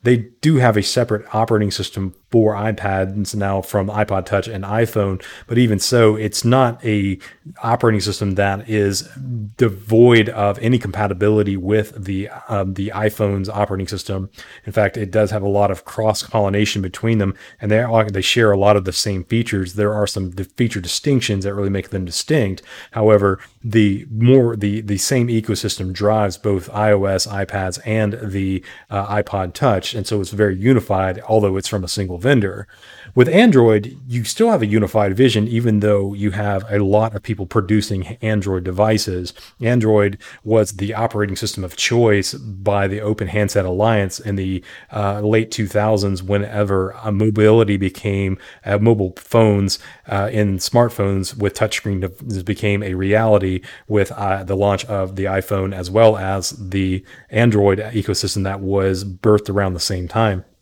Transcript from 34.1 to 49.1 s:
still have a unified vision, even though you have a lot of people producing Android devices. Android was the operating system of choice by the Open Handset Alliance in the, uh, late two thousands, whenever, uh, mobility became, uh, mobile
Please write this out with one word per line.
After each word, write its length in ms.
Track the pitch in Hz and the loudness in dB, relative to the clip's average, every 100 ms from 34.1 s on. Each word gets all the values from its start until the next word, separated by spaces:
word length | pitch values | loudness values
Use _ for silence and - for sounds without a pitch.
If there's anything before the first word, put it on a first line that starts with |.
| 120 | -6
still 260 | 110 - 233 | -6 0 2
have 100 | 202 | 2
a 60 | 107 | 2
unified 500 | 107 101 113 101 95 | 2 2 2 0 4
vision, 320 | 131 107 107 | 4 4 0
even 320 | 117 117 107 | 0 2 2
though 320 | 104 101 98 | 4 2 0
you 200 | 101 101 | -2 -4
have 320 | 95 104 98 107 | -2 -2 -2 -2
a 80 | 104 | 0
lot 360 | 98 104 113 104 | 2 2 2 -4
of 60 | |
people 240 | - 104 92 | -8 -8 -2
producing 720 | 113 95 107 - 98 87 113 | -2 2 0 0 -6 -6 -6
Android 420 | 110 107 95 92 | -4 -2 -2 -4
devices. 720 | 90 90 110 110 - 90 90 - - _ | -4 0 2 2 0 -6 -8 -14 -20 _
Android 580 | 117 123 110 107 101 98 - - | 0 2 4 4 2 -2 -18 -14
was 280 | 107 110 104 | 0 2 2
the 200 | 98 101 | -2 -6
operating 420 | 107 113 107 104 | -4 -4 -2 -4
system 300 | 92 107 - | -4 -6 -8
of 120 | 90 - | -10 -6
choice 580 | - 120 117 101 92 | 0 2 4 2 -2
by 520 | 139 120 95 98 101 98 | -8 -14 -4 -2 0 0
the 120 | 101 | -2
Open 260 | 104 107 98 | -4 -4 -2
Handset 380 | 104 101 104 | -2 0 0
Alliance 560 | 92 90 110 110 98 - | -2 0 2 2 0 -6
in 160 | 104 98 | -6 -4
the, 260 | 95 92 - - - | -4 -6 -8 -20 -12
uh, 280 | 107 101 101 | -4 -2 0
late 300 | 104 110 113 | 2 2 0
two 160 | - 104 | -4 -2
thousands, 560 | 104 107 107 101 95 | 0 2 2 0 -4
whenever, 720 | 92 101 101 107 101 95 92 - | -2 -2 -2 -2 0 0 -2 -6
uh, 140 | 110 | -4
mobility 680 | 101 107 107 107 113 107 98 | 0 2 6 6 6 4 2
became, 580 | 95 - 107 98 98 95 - - - | -2 -4 -4 -2 -2 -4 -10 -14 -4
uh, 100 | 101 | 2
mobile 380 | 110 107 92 | 4 2 0